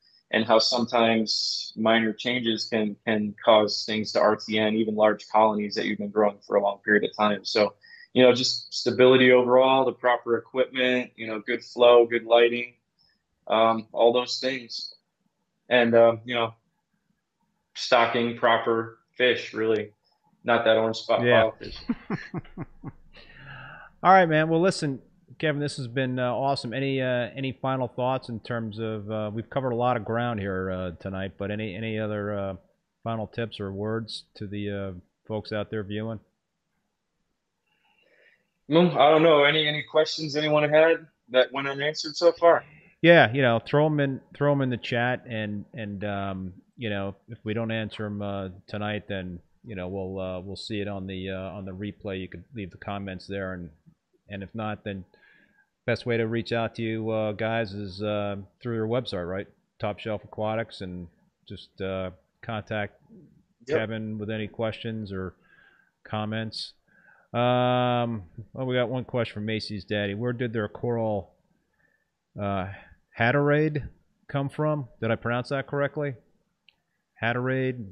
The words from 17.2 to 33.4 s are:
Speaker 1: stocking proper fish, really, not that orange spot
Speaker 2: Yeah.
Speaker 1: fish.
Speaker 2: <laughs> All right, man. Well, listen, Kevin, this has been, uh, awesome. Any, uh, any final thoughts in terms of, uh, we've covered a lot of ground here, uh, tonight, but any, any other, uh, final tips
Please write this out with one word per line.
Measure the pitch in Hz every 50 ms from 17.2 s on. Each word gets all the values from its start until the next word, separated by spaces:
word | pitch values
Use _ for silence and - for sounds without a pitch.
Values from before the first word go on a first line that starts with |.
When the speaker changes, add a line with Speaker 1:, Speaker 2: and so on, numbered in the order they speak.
| _ _ _ _ _ _ _ _ _ _ _
Speaker 1:
stocking | - - - 127 120 113 110 120 120 117 117 117 -
proper | 127 117 113 113 - 123 113 113 113 113 - _ _ _ _ -
fish, | 127 123 117 - - -
really, | - 110 110 113 110 104 104 - - _ _ _ _ _ _ _ _ _
not | - 117 117 113 113
that | 110 110 110
orange | 110 113 113
spot | - - - 113 117
Speaker 2:
Yeah. | 120 123 120 113 113 110 - -
Speaker 1:
fish. | - - - - - - - - - -
Speaker 2:
<laughs> | 202 - - - - 175 - - - 190 151 - - - - 147 - - - - - - - - - - - 135 135 131 - - - - - - _ _
All | - 175
right, | 190 190 180
man. | 160 156 156 156 165
Well, | 165 165
listen, | 180 190 - - 160 143 135 - - _ _ _ _ _ 131 -
Kevin, | 160 156 143 143
this | 147 143 -
has | - 127
been, | 117 117 139 131 127 127 127
uh, | 123 123
awesome. | 117 113 135 139 139 - - 120
Any, | 110 135 135 135 135 131
uh, | 131 127 123 123 120 104 -
any | 135 135 135
final | 120 - - 131 131 131 127
thoughts | 117 - 127 123 127 131 127 - -
in | 117 104
terms | - - 120 117 113 110 101 110
of, | 113 110 110 107 101 104
uh, | 110 107 107 107
we've | 104 113 107 -
covered | - 139 131 127
a | 117
lot | 117 123 127 120 117
of | 101
ground | 113 113 117 120 120 117 101
here, | 98 101 95 92 95 95
uh, | 92 92 92 90 85 -
tonight, | - 95 95 95 95 95 -
but | - 101 98
any, | 104 107 110 107 87
any | 107 113 113 110 107
other, | 110 104 107 104 101 104
uh, | 104 101 98 98 95 92 - _ _ _ _ _ _ _ -
final | 113 113 113 104
tips | - - 120